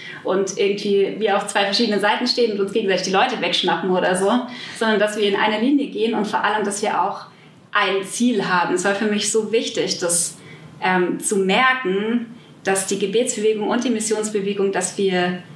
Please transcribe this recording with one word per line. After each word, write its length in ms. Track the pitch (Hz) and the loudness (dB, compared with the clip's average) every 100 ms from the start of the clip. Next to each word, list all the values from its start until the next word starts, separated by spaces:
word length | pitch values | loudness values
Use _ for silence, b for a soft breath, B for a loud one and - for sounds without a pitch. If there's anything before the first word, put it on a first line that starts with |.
| B B | B B
und 340 | - 196 190 - | -2 -2 -2 0
irgendwie 560 | 196 202 208 196 196 190 | 0 0 0 2 2 0
wir 180 | 214 202 | 0 0
auf 100 | 196 | 0
zwei 180 | 214 | 0
verschiedenen 360 | 202 202 233 202 | 0 2 2 2
Seiten 260 | 208 247 247 | 2 0 0
stehen 260 | - 233 | 2 2
und 80 | 196 | 2
uns 120 | 196 | 0
gegenseitig 320 | 226 190 185 | 0 2 0
die 80 | 190 | 2
Leute 280 | 185 262 220 | 2 2 0
wegschnappen 500 | 175 - 175 165 190 | -2 0 0 0 2
oder 260 | 180 175 185 | 2 2 2
so, 120 | 196 247 - B B - | 2 2 0 B B -2
sondern 220 | 226 208 | 0 4
dass 180 | 208 214 | 2 2
wir 100 | 208 | 0
in 100 | 196 | 2
einer 240 | 214 214 | 0 0
Linie 260 | 254 285 - | 2 2 0
gehen 280 | 196 226 | -2 -2
und 120 | 214 202 | 0 -2
vor 160 | - | -2
allem, 200 | 202 214 | 0 0
dass 180 | 202 202 | -2 -2
wir 180 | 208 147 | -2 0
auch 260 | 190 190 - B B B - | -2 -4 -12 B B B -4
ein 320 | 208 196 196 | 0 0 0
Ziel 420 | 190 - 240 208 175 | -2 0 0 2 2
haben. 280 | 180 175 | 2 2
Es 100 | 180 | 0
war 120 | 196 202 | 0 0
für 100 | 214 | 0
mich 240 | 208 - | 0 0
so 180 | 220 202 | 0 2
wichtig, 460 | 226 269 - 185 185 | 0 -2 -2 -2 -2
das, 380 | 175 - - - B B B - | -2 0 -2 -6 B B B -4
ähm, 380 | 185 185 180 - | 0 2 0 -2
zu 160 | - 202 | -2 0
merken, 1000 | 190 208 262 254 180 196 214 240 233 B B B | 2 4 4 2 0 -2 0 -2 -4 B B B
dass 240 | - 196 - | -2 -2 -2
die 100 | 196 | -2
Gebetsbewegung 680 | 196 220 254 - 214 214 202 | 0 0 0 0 0 0 0
und 160 | 233 | 0
die 60 | 247 | 0
Missionsbewegung, 800 | 220 214 214 214 214 190 202 196 | -2 0 -2 -2 -2 -2 0 0
dass 260 | 180 180 - | 0 -4 0
wir 460 | 196 180 180 180 - | 0 2 0 -2 -10